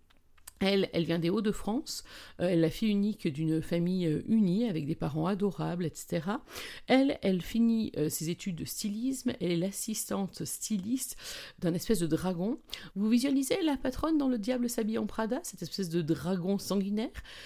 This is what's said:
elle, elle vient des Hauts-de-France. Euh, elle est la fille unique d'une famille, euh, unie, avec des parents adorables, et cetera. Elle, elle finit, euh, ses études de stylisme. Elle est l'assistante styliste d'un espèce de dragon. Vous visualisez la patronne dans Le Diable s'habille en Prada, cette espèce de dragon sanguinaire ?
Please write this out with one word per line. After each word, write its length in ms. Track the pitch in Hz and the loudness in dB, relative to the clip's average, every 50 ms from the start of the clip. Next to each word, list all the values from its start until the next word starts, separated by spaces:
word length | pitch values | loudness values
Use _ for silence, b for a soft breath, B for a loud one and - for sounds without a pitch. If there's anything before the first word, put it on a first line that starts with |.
| _ _ - - _ _ - - - - - - | _ _ -20 -20 _ _ -20 -20 -20 -20 -4 0
elle, 300 | 196 190 202 196 185 - - | 2 4 4 4 2 2 2
elle 120 | 170 170 | 0 2
vient 140 | 156 165 170 | 2 2 2
des 100 | 160 170 | 2 2
Hauts-de-France. 760 | 190 220 202 214 190 - - 196 214 269 320 - - - B B B B B B B - | 2 2 2 0 0 0 -2 -2 -2 -2 -4 -4 -10 -10 B B B B B B B -2
Euh, 80 | 175 180 | 0 2
elle 120 | 185 165 | 4 4
est 20 | |
la 80 | 165 156 | 4 4
fille 200 | - - 233 214 | 2 0 0 2
unique 380 | 208 202 202 214 208 - - 175 | 2 4 2 2 0 -2 -2 -4
d'une 340 | 135 147 165 156 160 160 | -2 0 0 0 0 0
famille, 460 | 165 - 196 175 170 175 185 185 175 160 | 0 0 0 0 2 2 0 0 2 2
euh, 160 | 151 - - - | 0 0 0 2
unie, 400 | 220 226 208 175 175 208 247 233 | 4 4 4 4 4 2 2 0
avec 180 | 175 160 147 | 0 -2 -2
des 100 | 139 160 | -4 -4
parents 320 | - - 156 131 156 160 180 | -2 -2 -2 0 0 0 0
adorables, 580 | 208 180 202 202 165 - 156 160 170 175 180 | 0 2 0 0 0 -2 -4 -2 -2 -2 -4
et 60 | 151 - | -4 -6
cetera. 500 | - - - 175 170 151 190 214 294 B B B B B B B B B - | -8 -8 -4 -4 -2 -2 -2 -4 -4 B B B B B B B B B 4
Elle, 300 | 247 262 269 277 - - | 6 6 6 4 2 0
elle 200 | - 196 190 180 | 2 2 2 2
finit, 500 | 165 - - 226 233 226 226 226 220 - - - | 0 -2 2 4 4 4 4 2 0 -2 -2 -2
euh, 120 | 151 156 | -2 -2
ses 200 | - - 156 160 | -2 -2 -2 -2
études 280 | 175 - - 202 175 156 | -4 -2 -4 -6 -4 -4
de 80 | - | -6
stylisme. 680 | - - - - 208 208 220 240 269 269 254 - 247 - - | -6 -6 -4 -4 -4 -4 -2 -2 -2 -2 -2 -2 -4 -2 -2
Elle 120 | 180 175 | 0 0
est 60 | 175 170 | 2 2
l'assistante 880 | 175 196 196 - - - 214 - - - 208 196 196 175 - - 165 | 0 0 -2 -4 -6 -4 -4 -6 -4 -4 -2 -2 -2 -4 -4 -8 -8
styliste 720 | - - - - - 220 196 180 214 247 262 - - - B B B B B B B B - | -6 -6 -8 -4 -2 -2 -2 0 0 -2 -2 -2 -6 -8 B B B B B B B B -2
d'un 140 | - 170 170 | 0 0 0
espèce 260 | 175 - - 226 180 | 0 2 2 2 2
de 80 | 170 156 | 4 2
dragon. 520 | 156 156 147 185 185 165 180 214 269 - - B B B B B B | 2 2 2 0 -2 0 0 -2 -2 -4 -6 B B B B B B
Vous 140 | 190 208 220 | 0 2 4
visualisez 520 | 240 240 254 285 277 277 269 - - 381 349 | 4 4 4 4 2 2 2 2 0 2 2
la 140 | 311 277 262 | 2 0 2
patronne 400 | - 262 254 - - 311 320 294 | 0 -2 -2 0 0 2 4 4
dans 100 | 277 262 | 4 2
Le 100 | 247 226 | 2 0
Diable 320 | 196 247 254 247 240 240 | 0 0 0 0 0 0
s'habille 280 | 240 - 220 208 220 226 | 0 0 0 0 0 0
en 100 | 214 202 | -2 -2
Prada, 320 | - - 220 208 240 285 - | -2 -2 -2 0 -2 -4 -4
cette 180 | - - - | -8 -10 -8
espèce 280 | 175 - - - 196 170 | -8 -8 -4 -4 -4 0
de 120 | 160 175 | 0 0
dragon 560 | 165 147 165 143 139 175 190 185 165 185 202 190 | 2 2 0 0 0 -2 -2 0 0 0 0 0
sanguinaire ? 520 | - - 190 202 190 202 208 214 226 - B B B B B B B | 0 0 0 0 0 0 0 -2 -2 -4 B B B B B B B